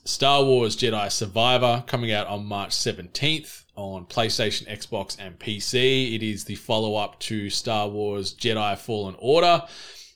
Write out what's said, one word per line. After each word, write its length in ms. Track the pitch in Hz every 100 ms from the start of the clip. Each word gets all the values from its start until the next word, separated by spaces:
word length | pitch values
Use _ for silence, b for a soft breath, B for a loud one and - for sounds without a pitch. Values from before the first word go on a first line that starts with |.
Star 380 | - - 139 143
Wars 340 | 135 127 113 107
Jedi 360 | 120 107 101
Survivor, 720 | - 107 101 120 127 120 120 120
coming 240 | 127 117
out 160 | 107 98
on 180 | 101
March 280 | 104 101 98
seventeenth 920 | - 120 101 87 - 143 156 151 - - -
on 280 | 98 95
PlayStation, 640 | 87 - 113 - 107 - -
Xbox, 480 | 104 - 107 95 -
and 220 | 95 82
P 220 | - 104
C. 560 | - 123 131 135 131 113
It 60 |
is 200 | 110 101
the 120 | - 98
follow-up 640 | - 110 110 107 101 -
to 300 | - 110 101
Star 380 | - - 110 104
Wars 460 | 104 104 101 95
Jedi 420 | - 117 110 104 98
Fallen 380 | - 107 98 95
Order, 420 | 117 160 175 170 B B B B B